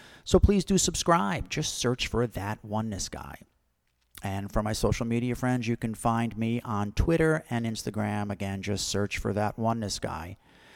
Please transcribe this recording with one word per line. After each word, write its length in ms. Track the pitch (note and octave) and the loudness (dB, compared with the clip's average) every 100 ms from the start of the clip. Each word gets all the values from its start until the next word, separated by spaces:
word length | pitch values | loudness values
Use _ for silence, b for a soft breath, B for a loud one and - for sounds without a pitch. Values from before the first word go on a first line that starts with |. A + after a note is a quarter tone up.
| B B | B B
So 160 | - F#3 | 4 6
please 260 | - G3+ - | 8 6 4
do 140 | F#3+ | 2
subscribe. 680 | - E3 - E3+ G3 D#3+ - | 2 0 2 4 2 -2 -4
Just 280 | - D#3 - | -4 -4 -2
search 300 | B2 B2+ - | 0 0 0
for 180 | A2 A#2+ | 0 0
That 380 | - G2 G#2+ G#2+ | -2 -6 -6 -4
Oneness 420 | G#2+ A2 F#2+ F2 | -2 -2 -4 -6
Guy. 280 | D2 C#2 - - _ _ _ _ _ _ - | -10 -12 -16 -20 _ _ _ _ _ _ -10
And 280 | G2+ G2 G2 | -6 -4 -4
for 120 | - | -2
my 100 | G#2+ | 0
social 320 | A2 G#2 G#2 A#2 | 0 0 0 0
media 300 | A#2 B2 A#2+ | 0 0 0
friends, 320 | B2+ B2+ A2+ | 0 0 0
you 100 | A#2 | 0
can 160 | A#2 | -2
find 420 | G#2+ A#2+ A2+ A#2 G#2 | -2 0 2 0 -2
me 240 | A2+ A#2+ A#2+ | -2 -2 -2
on 260 | G#2 G#2 | -2 -2
Twitter 500 | - - E3 D#3+ D#3 - | 0 2 4 4 2 -2
and 160 | A#2 A#2 | -2 -2
Instagram. 640 | A2 - G#2 G#2+ G#2 G#2 | -4 -4 -2 -2 -2 -2
Again, 320 | G2 G2 G2 | -4 -4 -4
just 240 | F#2+ G2 - | -2 -2 0
search 320 | G2 G2+ - | 0 0 -2
for 120 | A2 | -2
That 280 | G2+ G#2 - | 0 0 0
Oneness 400 | A2+ A#2 G#2 - | 0 0 -2 -4
Guy. 380 | - - F2+ G2+ B B B | -6 -6 -10 -14 B B B